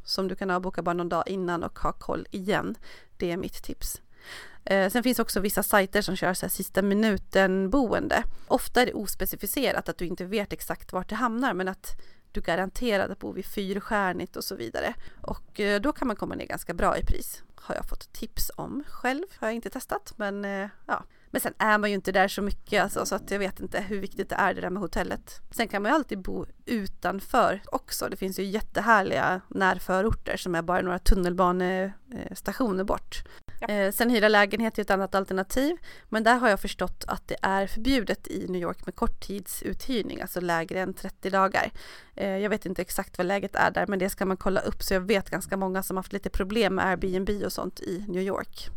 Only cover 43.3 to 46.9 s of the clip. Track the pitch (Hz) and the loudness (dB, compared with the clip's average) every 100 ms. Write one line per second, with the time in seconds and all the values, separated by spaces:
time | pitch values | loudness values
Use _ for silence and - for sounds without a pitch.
43.3 | 202 196 - 185 185 185 196 190 - 190 | 0 0 2 4 2 0 0 0 0 -2
44.3 | 190 196 190 208 - - 190 185 202 - | 0 0 0 0 -2 0 0 2 2 2
45.3 | 175 - 196 190 190 185 190 - 202 - | -6 -2 -2 0 -2 -2 -4 -4 -6 -2
46.3 | - 190 220 196 185 185 | -2 0 2 4 4 2